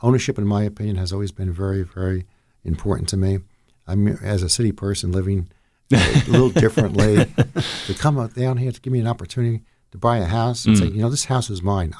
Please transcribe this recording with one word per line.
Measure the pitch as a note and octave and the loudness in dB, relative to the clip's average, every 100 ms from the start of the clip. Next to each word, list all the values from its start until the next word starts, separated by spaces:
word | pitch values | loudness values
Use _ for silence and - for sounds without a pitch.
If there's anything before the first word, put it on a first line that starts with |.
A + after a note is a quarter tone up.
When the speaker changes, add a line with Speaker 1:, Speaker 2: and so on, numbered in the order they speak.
Speaker 1:
Ownership, | A#2+ B2+ - - | 2 2 0 -2
in | G2+ | 0
my | G#2 | 0
opinion, | G#2 G#2 G#2 F#2+ | -2 -4 -4 -4
has | F2+ | -4
always | G2 G2+ | -4 -6
been | - F#2 | -6 -6
very, | F2 G2 G2 | -4 -2 -2
very | F2+ F#2 F#2 F#2 F#2 _ _ _ | -4 -4 -4 -4 -6 _ _ _
important | - D#2 G2+ - - | -6 -4 -2 -4 -2
to | G2 | 0
me. | F#2+ F#2+ - _ _ _ - | 0 -2 -6 _ _ _ -4
I'm, | F#2+ G2+ | 0 0
as | - G2 G2+ | 0 -2 -2
a | F2+ | -2
city | - A2+ | 0 -2
person | G2 G2 G2+ F#2 | -2 -4 -4 -2
living | F#2 F#2+ G2 F2 _ _ _ - | -2 0 -2 -4 _ _ _ 0
a | B2 F2 D3 - | 2 4 2 4
little | A#2+ B2+ | 4 4
Speaker 2:
<laughs> | D#3+ | 4
Speaker 1:
differently, | A2+ - G#2 G2 G#2+ G#2 - - - - - - - | 4 2 0 2 4 4 4 2 0 -2 -6 -6 -8
to | |
come | F#2+ D3+ C#3 | -2 0 0
out | A2+ | -2
down | B2 B2 B2 | -2 -2 -2
here | B2+ | -4
to | - | -4
give | C3 | -2
me | B2+ | 0
an | A2+ | 0
opportunity | A2+ F#2 B2+ A#2 A2+ - _ _ | -2 -6 -2 -2 -2 -6 _ _
to | G2 | -2
buy | A#2 A#2 | 0 2
a | F2 | 0
house | A2+ A#2+ A#2 A2 | 0 -2 0 4
and | G#2+ | 4
Speaker 2:
Mm. | |
Speaker 1:
say, | G2 | 4
"You | G#2 | 2
know, | A2+ | 0
this | C#3 - | -2 -2
house | B2+ A2+ | -2 -2
is | F#2+ | -4
mine. | F#2+ G2 E2+ | -2 -2 -2